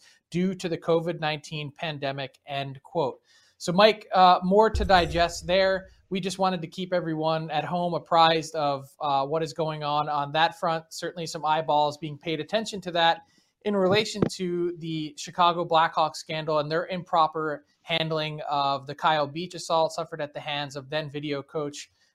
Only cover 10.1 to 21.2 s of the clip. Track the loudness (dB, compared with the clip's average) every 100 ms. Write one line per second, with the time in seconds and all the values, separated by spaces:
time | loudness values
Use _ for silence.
10.1 | -2 0 2 2 0 -2 -2 -6 -10 -10
11.1 | -8 -10 -4 -2 0 2 2 2 -2 -10
12.1 | -8 -6 -6 -2 -4 -4 -8 -4 2 2
13.1 | 2 -6 _ _ _ -2 2 4 4 0
14.1 | -2 -4 -2 -4 -2 -4 -4 -6 -6 -6
15.1 | -10 -6 2 2 2 2 2 2 2 0
16.1 | -2 -8 -4 0 0 0 -2 -4 -8 0
17.1 | 2 2 2 -4 -6 -10 _ -4 -2 0
18.1 | -2 -4 -6 -2 0 2 0 -4 -2 2
19.1 | 2 0 -4 -10 -8 -2 0 0 -2 -8
20.1 | -8 -8 -8 -6 -6 -6 -10 -6 -6 -6
21.1 | -8